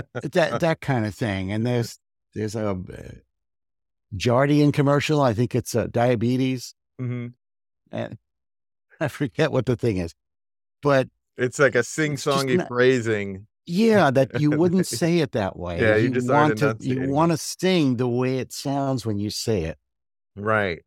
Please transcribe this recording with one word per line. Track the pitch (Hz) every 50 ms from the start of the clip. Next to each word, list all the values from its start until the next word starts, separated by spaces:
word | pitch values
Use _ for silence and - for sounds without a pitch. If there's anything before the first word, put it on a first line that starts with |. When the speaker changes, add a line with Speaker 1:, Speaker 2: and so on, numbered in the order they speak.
| - _ -
Speaker 1:
<laughs> |
Speaker 2:
that, | 123 - 147 - 180 160 - - 113
that | 175 165 160 -
kind | - - 135 120 110
of | 107 92
thing. | - 131 107 98 95 92 95
And | 104 110 113
there's, | 123 123 120 117 - - - _ _ _ _ _ _ -
there's | - 107 107 101
a, | 113 107 104
uh, | 98 92 90 - - - - - - - _ _ _ _ _ _ _ _ _ _ _ _ _ _ _ _ _ _ 104
Jardian | 92 90 123 117 127 139 143 147 147 147 147 135
commercial. | 151 139 139 143 143 - - 156 147
I | 139 123 107
think | 101 123 113 -
it's, | 123 104 - -
uh, | 117 92
diabetes. | 87 - 120 117 123 127 107 113 120 127 127 131 131 131 123 - - - _ _ _ _ -
Speaker 1:
Mm-hmm. | 127 120 123 123 120 120 123 _ _ _ _ _ _ _ _ _ _ _
Speaker 2:
And | 113 113 117 104 104 - _ _ _ _ _ _ _ _ _ _ _ _ _ _ _ -
I | 160 135
forget | - - 151 - - - 160 139
what | 120 127 117
the | - 120
thing | - - 120 101
is, | 92 87 82 - _ _ _ _ _ _ _ _ _ _ _ _ _
but | - 143 139 135 127 - _ _ _ _ _
Speaker 1:
It's | - 123 123 - -
like | 147 127 110
a | 123
Speaker 2:
it's | 113 - -
just |
Speaker 1:
sing-songy | - 156 151 147 - - 151 139 135 135 131 123
Speaker 2:
not | 180 - -
Speaker 1:
phrasing. | 120 120 123 127 131 123 110 113 110 104 101 98 95 95 104 - _ _ _
Speaker 2:
Yeah, | - 170 185 226 226 214 202 165 139
that | 123 135 135 - - 123
you | 147 147
Speaker 1:
<laughs> | 147
Speaker 2:
wouldn't | 151 175 175 170 190 170
say | - - - 175 165 170 170
it | 147 - -
that | 120 101 92 -
way. | - 87 90 85 85
Speaker 1:
Yeah, | 120 110 107
you | 107 113
Speaker 2:
You | -
Speaker 1:
just | 123 127 123 123
aren't | 135 147 151 151 110 107
Speaker 2:
want | 110 110 113 113
to, | -
you | 127 127
Speaker 1:
enunciating | 131 131 135
it. | 139
Speaker 2:
wanna | 147 160 170 165
sing | - - - - - - 185 185 175 151 131 127
the | 113 127
way | 123 120 123 127 127 131 131
it | 117 - -
sounds | - - 143 139 139 139 135 135 123 107
when | 113 104 101
you | 104 107
say | - - - 120 110 95 80
it. | 82 - - _ _ _ _ _ _ _ _ _ _ -
Speaker 1:
Right, | 98 101 107 110 107 101 95 82 - -